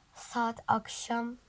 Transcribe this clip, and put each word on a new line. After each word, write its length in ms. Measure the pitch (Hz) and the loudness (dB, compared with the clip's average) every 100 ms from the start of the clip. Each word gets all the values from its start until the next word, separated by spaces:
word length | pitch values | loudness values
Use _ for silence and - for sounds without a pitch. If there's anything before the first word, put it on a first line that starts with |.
| _ - | _ -10
Saat 480 | - 247 233 226 - | -2 2 2 2 0
akşam. 680 | 220 - - - 233 233 247 | -2 -2 -6 -2 0 0 -6